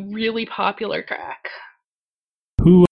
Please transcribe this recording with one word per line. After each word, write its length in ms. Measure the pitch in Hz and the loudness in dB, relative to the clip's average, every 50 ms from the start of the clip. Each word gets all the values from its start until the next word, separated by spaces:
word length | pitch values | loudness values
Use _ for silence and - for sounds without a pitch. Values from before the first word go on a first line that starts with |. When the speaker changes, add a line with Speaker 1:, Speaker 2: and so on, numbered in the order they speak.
| 196 202 | -12 -12
Speaker 1:
really 340 | 208 220 226 226 220 226 226 | -8 -6 -6 -4 -4 -6 -8
popular 580 | - - - 196 196 202 - 220 202 - - - | -8 -8 -6 -6 -6 -6 -6 -8 -8 -6 -8 -8
track. 440 | - - - 90 - - - - - - - - - _ _ _ _ _ _ _ _ _ _ _ _ _ _ _ _ - - | -10 -12 -12 -10 -14 -16 -16 -16 -18 -18 -18 -20 -20 _ _ _ _ _ _ _ _ _ _ _ _ _ _ _ _ -4 2
Speaker 2:
Who 240 | - 170 185 180 175 - | 6 6 8 8 6 4